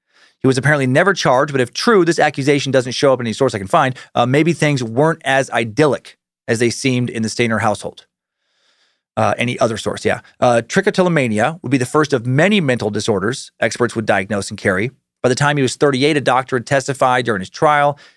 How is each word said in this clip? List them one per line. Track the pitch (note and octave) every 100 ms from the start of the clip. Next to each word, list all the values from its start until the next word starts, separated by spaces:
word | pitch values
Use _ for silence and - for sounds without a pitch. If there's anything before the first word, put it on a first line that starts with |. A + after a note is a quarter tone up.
| _ _ _ _
He | C3+
was | B2+
apparently | C3+ D3+ B2+
never | C3+ F#3 F#3
charged, | D#3+ B2+ D3
but | C3+
if | A#2+
true, | - - G#3+ E3+
this | E3+
accusation | D3+ C#3+ C3+ C#3+ C3+
doesn't | C3 B2
show | A#2 C#3
up | B2+
in | A#2+
any |
source | G#2 C3 G#2+
I |
can | F#2+
find. | E3+ C3+ B2 -
Uh, | A#2+ A#2+
maybe | C#3 D#3+
things | D#3 D3+ C#3
weren't | A#2 A2+ D#3 D#3+ C3+
as | C3+ C3
idyllic | A#2 A#2 G#2+ D3+ A2 - - _ _ -
as | A2+
they | A#2+
seemed | - C3+ B2 A#2+
in | A#2
the | A2
Stayner | - A#2+ A2
household. | A2 G2+ - - - _ _ _ _ _ _ _ _ _ _ -
Uh, | A2 -
any | A#2+ B2
other | A#2+ A2
source, | - A#2
yeah. | G#2+ - - -
Uh, | B2 A#2 A#2
trichotillomania | - G3 F#3+ F3+ D#3+ B2+ G#2 A#2+ E3
would | -
be | C3
the | B2
first | D3+ D#3
of | C3 A#2
many | C3 F3 G#3+
mental | C#3+ A#2+ G#2+
disorders | G#2+ A2 G2+ G2+ C3+ - -
experts | A2+ - A#2 A2+
would | G#2+
diagnose | G2+ G2 G2+ -
in | G2+
Cary. | G#2+ F#2 A#2 - _ _
By | B2+
the | B2+
time | C#3+ D3
he |
was | B2+ -
thirty-eight, | C#3+ C3 C#3+ D3+
a |
doctor | B2+ B2+ B2+ B2+
had | -
testified | C#3 C3 C3 C3 B2+ A#2+
during | G#2
his | F#2+
trial | - D#3 D3 D3 C#3 -